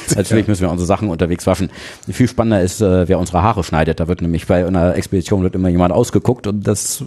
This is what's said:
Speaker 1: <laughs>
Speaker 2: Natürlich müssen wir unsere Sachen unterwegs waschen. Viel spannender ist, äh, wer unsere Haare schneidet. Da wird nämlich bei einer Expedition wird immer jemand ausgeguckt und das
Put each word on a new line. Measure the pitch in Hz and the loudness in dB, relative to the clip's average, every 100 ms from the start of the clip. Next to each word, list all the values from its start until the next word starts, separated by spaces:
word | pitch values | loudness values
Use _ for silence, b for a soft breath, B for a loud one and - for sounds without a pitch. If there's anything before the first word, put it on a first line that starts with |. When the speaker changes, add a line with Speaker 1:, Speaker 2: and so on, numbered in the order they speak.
Speaker 1:
<laughs> | - 104 | 0 -2
Speaker 2:
Natürlich | 95 110 101 | 2 2 2
müssen | 95 | 0
wir | 92 | 0
unsere | 87 87 | -2 0
Sachen | 98 107 | 0 0
unterwegs | 82 85 87 - | -2 -2 0 0
waschen. | 92 95 B B B B | 0 -2 B B B B
Viel | - 127 | 0 0
spannender | - 113 104 | 2 2 2
ist, | 92 - | 2 2
äh, | 101 92 85 | 2 4 2
wer | 87 | 0
unsere | 87 90 | 0 2
Haare | 107 101 | 2 0
schneidet. | 85 80 78 80 | 0 0 0 0
Da | 82 | -2
wird | 87 | -2
nämlich | 85 80 - | -2 -2 0
bei | 90 90 | 0 2
einer | 92 87 90 | 2 2 0
Expedition | - 95 - 101 | -2 -2 0 0
wird | 92 | 0
immer | 92 92 | 0 0
jemand | 87 90 | 2 2
ausgeguckt | 82 120 101 - - 101 | 2 2 0 0 -2 -2
und | 104 104 | -4 -2
das | 104 - - | -2 -4 -8